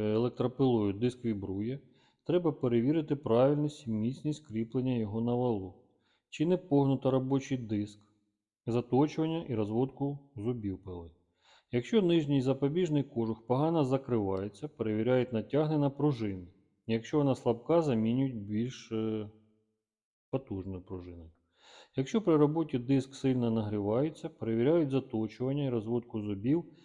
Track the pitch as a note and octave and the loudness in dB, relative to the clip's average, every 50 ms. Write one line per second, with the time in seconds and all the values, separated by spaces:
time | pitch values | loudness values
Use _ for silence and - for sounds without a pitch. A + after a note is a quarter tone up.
0 | G#2+ G#2+ G#2+ A2+ B2 B2 - - B2+ A#2+ B2 - C3+ B2+ A#2+ A2 G#2 G2+ G2 G2+ | 0 2 2 2 0 0 0 -2 -4 -2 0 2 2 4 4 4 2 0 0 0
1 | A#2+ B2 B2 - - A#2 G#2+ G2 G2 F#2+ F#2+ G2+ G#2+ A#2 C3+ C#3 - - _ _ | -2 -2 -2 -2 -4 -4 -4 -4 -4 -6 -6 -4 -4 -6 -6 -8 -12 -18 _ _
2 | _ _ _ _ _ - D#3+ F3+ E3+ D#3+ C#3 - C3 A#2+ A#2+ A#2 A#2 C#3 D#3 E3 | _ _ _ _ _ 0 0 0 2 0 -2 0 0 2 2 4 4 4 2 0
3 | D3+ - D3 C#3 - A2 A2+ A#2+ C3 C#3 D3 D3 D3 D3 - - - A2+ A2 G#2+ | 0 -2 -4 -2 0 2 4 4 6 4 4 2 0 -2 -4 -6 -6 -4 -2 -2
4 | A2 A#2+ C#3 - - D3+ D3 - - - G#2+ A2 A2+ A2+ - C3 B2+ C3 B2 A#2 | -2 -2 -4 -4 -4 -6 -6 -6 -8 -8 -6 -6 -4 -2 -2 -2 0 0 0 0
5 | A2 G2+ G#2+ A2+ A#2 A#2+ A#2+ B2 B2+ B2 A2+ G2 F#2+ F2+ - - _ _ _ _ | -2 -2 -2 -2 -2 0 0 0 0 0 0 -2 -4 -8 -14 -16 _ _ _ _
6 | _ _ _ _ _ _ - - D3+ F3 F#3 F3 F3+ - C#3+ C#3+ C#3 C3+ C3+ C3+ | _ _ _ _ _ _ -4 -2 0 0 0 0 0 2 4 4 4 4 2 2
7 | - C3 C3 C3 C3 C3 C#3 C3+ C3+ - C#3 B2+ A#2 G#2 A2 G#2 G#2 G#2 - - | 2 2 2 2 2 2 0 0 0 -2 -4 -4 -4 -2 -2 -2 -4 -4 -8 -18
8 | _ _ _ _ _ _ _ _ _ _ _ _ - A#2+ A2+ B2 A#2+ - C3 B2+ | _ _ _ _ _ _ _ _ _ _ _ _ -6 -2 -2 -2 0 2 2 2
9 | D3+ D3+ - D#3+ D#3+ D#3+ E3 E3 E3 - B2 A2 G#2+ G2+ A2 A#2 C3+ C3+ - - | 2 2 2 -2 -2 0 -2 -4 -4 -4 -2 -2 -2 0 0 -2 -2 -2 -4 -4
10 | C#3 C#3+ C#3+ C#3+ - _ - G2+ G2+ A#2+ B2+ A#2 G#2 G2 F#2 - - F#2+ F2 F2 | -6 -6 -6 -8 -12 _ -12 -8 -4 -4 -4 -4 -4 -6 -6 -8 -10 -12 -12 -12
11 | E2+ E2 - _ _ _ _ _ _ _ - _ _ - - - - - A#3 A3 | -12 -14 -18 _ _ _ _ _ _ _ -20 _ _ -4 -4 -4 -2 2 2 2
12 | F#3 E3+ E3+ E3+ D3+ C#3+ C#3+ C3+ B2 C3+ C3 C3+ C#3+ C#3+ D3+ F3+ F#3 D#3 D3+ C#3+ | 4 4 4 2 2 2 2 2 2 2 0 0 0 0 0 0 0 2 0 0
13 | C3 - - A#2 A2+ A2 A2 - - - B2 C3+ D3+ E3 E3+ D#3+ C#3 B2+ C3+ C3+ | -2 -2 -4 -4 -2 -2 -4 -6 -2 -2 0 0 2 2 2 2 2 2 0 -2
14 | - - B2 A2 G2+ F#2+ F#2+ F#2+ G2 G#2 - - D3+ - _ - A2 A2 G#2+ G#2+ | -2 0 0 0 0 0 -2 -2 -4 -6 -10 -10 -14 -10 _ -4 -2 -2 0 0
15 | A2 B2 B2+ B2+ A#2+ - A#2+ A2 G#2 - - D3 D#3 D3+ D#3 D3 C#3+ C#3 C3+ - | 2 2 2 2 2 0 -2 -4 -4 0 0 0 2 2 2 2 0 0 0 0
16 | C#3+ D3+ C#3 A2+ A2 G2+ F#2+ F#2 F2 F2 - _ _ _ _ _ - A2+ A2+ A2+ | 0 0 0 0 -2 -4 -4 -6 -10 -14 -18 _ _ _ _ _ -4 -2 -2 -2
17 | A2+ - - D3 C#3+ C3+ B2 - - B2 A2+ A2+ - - D#3+ E3+ D#3+ D3 A#2+ A2 | -2 0 0 2 4 2 2 2 2 0 0 0 0 2 2 2 4 2 2 2
18 | A2 A2+ A#2+ C3 C3+ C3+ B2 G#2+ G2 G2+ G#2 G#2+ A#2+ C3 C3 - - - A2+ A2 | 2 2 2 0 0 -2 -2 -6 -8 -4 -4 -2 -2 -4 -6 -10 -10 -6 -4 -2
19 | A2 A2 A2 G#2+ G#2 G#2+ - - _ _ _ _ _ _ _ _ _ _ _ _ | -2 -2 -2 -4 -6 -8 -12 -20 _ _ _ _ _ _ _ _ _ _ _ _
20 | _ _ _ _ _ - - - - - G2 F#2+ F2+ F#2+ F#2+ F2+ - - F#2+ F2+ | _ _ _ _ _ -8 -8 -8 -6 -6 -8 -8 -8 -8 -10 -10 -10 -12 -12 -12
21 | F2 F2+ E2+ E2+ E2 E2 - _ _ _ _ _ _ - - - - _ - C3 | -12 -14 -16 -18 -18 -20 -20 _ _ _ _ _ _ -20 -20 -20 -20 _ -6 -6
22 | C3+ - - A3 G3+ F3 D#3+ D3 D3+ D3 D#3 E3 D#3+ D#3 - B2 A#2+ B2 C#3 C3+ | -4 -2 -2 0 2 4 4 6 6 4 2 0 -2 -2 -4 -4 0 2 2 2
23 | C3 - - - - C3+ B2+ B2+ A#2+ A#2 A2+ A2+ G#2+ G#2 G#2+ G#2 G2 G#2 A2 B2+ | 2 -2 -6 -2 0 2 2 2 2 0 0 0 0 -2 -2 -2 0 0 2 2
24 | D3 D#3+ D3+ - - D#3+ - - A2 A2+ A2+ A2+ A#2+ C#3+ E3+ E3+ D#3 C3+ C3+ C3 | 0 -2 -4 -8 -14 -14 -10 -8 -4 -2 0 2 4 4 4 4 2 2 0 -2
25 | C3 - - A2 A2 A2 - - B2+ C3 C#3 D3 C#3+ C3 B2 A2+ G#2 A2+ A#2+ A#2+ | -2 -2 -4 -4 -4 -4 -4 -4 -4 -2 -2 -2 -2 0 -2 -2 -2 -2 -2 -2
26 | A#2+ - - A2 G#2 G#2 G#2 G2 G#2 B2+ D#3 E3+ E3+ - - - | -4 -4 -6 -6 -4 -4 -4 -2 0 0 0 0 0 -4 -14 -20